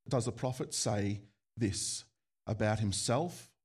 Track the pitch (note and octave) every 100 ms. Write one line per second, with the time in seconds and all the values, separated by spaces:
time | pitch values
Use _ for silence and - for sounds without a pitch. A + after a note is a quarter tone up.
0 | - C3+ A#2 A#2 B2+ B2+ D#3 - - G#2
1 | G2+ G2+ - _ _ - A2 F2 - -
2 | - _ _ _ - G#2 G#2+ A2 G#2+ F2+
3 | - B2 F3 - - _